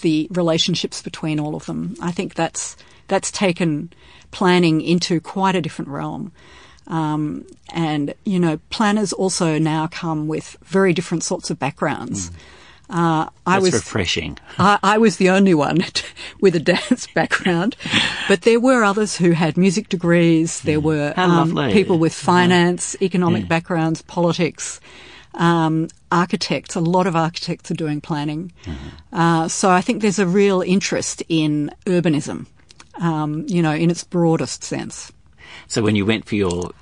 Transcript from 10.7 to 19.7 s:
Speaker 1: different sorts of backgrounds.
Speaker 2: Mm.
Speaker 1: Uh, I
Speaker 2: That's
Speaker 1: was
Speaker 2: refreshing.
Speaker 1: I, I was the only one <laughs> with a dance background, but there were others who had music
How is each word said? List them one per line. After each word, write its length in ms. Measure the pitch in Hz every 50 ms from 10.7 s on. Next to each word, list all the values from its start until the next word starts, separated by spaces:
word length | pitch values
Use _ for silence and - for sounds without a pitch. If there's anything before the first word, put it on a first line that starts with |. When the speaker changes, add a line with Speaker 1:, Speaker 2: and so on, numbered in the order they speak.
| - 190 196 190 170
Speaker 1:
different 300 | 143 170 - 175 160 -
sorts 260 | - 190 - - -
of 100 | 170 -
backgrounds. 720 | - 135 - - 185 156 127 - - - - 104 90 87
Speaker 2:
Mm. 40 | 87 82 - - - - - - - - _ -
Speaker 1:
Uh, 400 | 226 170 170 165 160 156 160 - - _ -
I 80 | 175 180
Speaker 2:
That's 80 | 196 190
Speaker 1:
was 100 | 185 151
Speaker 2:
refreshing. 640 | 110 - - - 113 92 82 - - 78 78 73 - - - - -
Speaker 1:
I, 200 | 180 196 202 208 -
I 140 | 190 208 220
was 180 | 226 220 175
the 140 | - 190 185
only 240 | 185 190 202 196 175
one 260 | 151 139 - 147 156 196 - - - - -
<laughs> 300 | - - - - - -
with 160 | - 190 165 175
a 20 |
dance 480 | 135 - 170 - - - 254 - - - -
background, 640 | 165 160 - - - - 196 175 170 180 214 - - - - - - - - - - - -
but 140 | 196 185
there 180 | - 233 226 240
were 240 | 226 262 269 247 220
others 320 | 202 196 214 214 202 -
who 160 | - 175 175
had 240 | 170 156 175 156 151
music 320 | 175 180 196